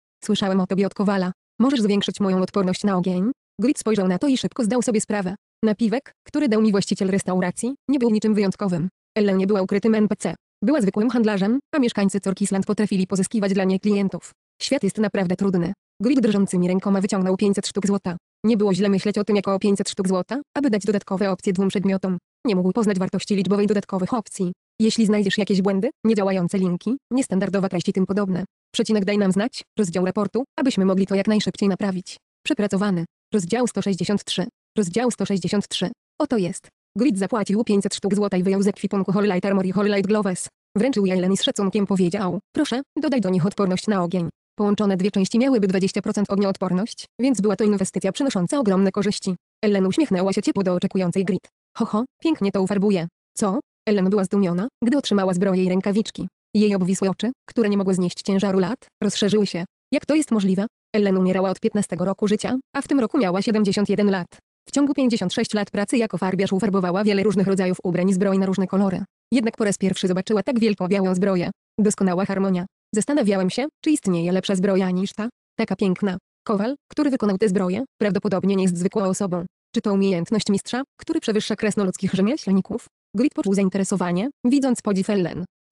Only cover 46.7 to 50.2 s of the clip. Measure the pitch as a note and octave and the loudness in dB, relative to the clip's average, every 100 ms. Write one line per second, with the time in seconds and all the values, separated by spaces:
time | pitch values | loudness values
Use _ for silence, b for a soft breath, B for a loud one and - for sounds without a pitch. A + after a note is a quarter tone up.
46.7 | F3+ A3+ - - - C4 G3+ G#3 F#3+ G#3 | -2 -2 -8 -16 -2 0 2 2 2 2
47.7 | G3 F#3 F#3+ F#3+ - C#4 F#3+ E3+ D4 G#3 | 2 -2 -2 -2 0 0 0 0 2 2
48.7 | F#3 G3 G#3 G3+ - F#3+ F3+ _ _ G#3+ | 4 2 0 -2 -2 -4 -6 _ _ 0
49.7 | G3 F#3+ D#4+ D4+ F#3 | 2 2 2 0 2